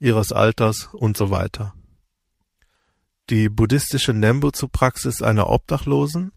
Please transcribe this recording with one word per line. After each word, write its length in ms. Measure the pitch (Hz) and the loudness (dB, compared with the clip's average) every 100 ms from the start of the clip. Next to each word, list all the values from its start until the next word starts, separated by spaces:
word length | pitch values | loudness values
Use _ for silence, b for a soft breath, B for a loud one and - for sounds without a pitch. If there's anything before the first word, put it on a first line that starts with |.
ihres 300 | 131 110 101 | 0 0 0
Alters 560 | 101 110 - 110 110 - | 2 2 2 0 0 -10
und 240 | - 110 104 | -4 -2 0
so 120 | 101 | -2
weiter. 440 | 92 95 - 104 - _ _ _ _ _ _ _ _ _ _ _ _ _ _ - | -2 -4 -8 -12 -14 _ _ _ _ _ _ _ _ _ _ _ _ _ _ -2
Die 200 | 110 107 | 2 2
buddhistische 640 | 107 110 139 - 139 - | 2 2 2 0 -2 0
Nembutsu-Praxis 1080 | 110 107 131 143 - 139 - 131 - 127 - | 2 2 2 0 -2 -6 0 0 0 -6 -2
einer 280 | 113 107 - | 0 2 2
Obdachlosen 800 | 120 - 147 143 139 143 170 185 | 0 0 -4 0 0 0 -4 -6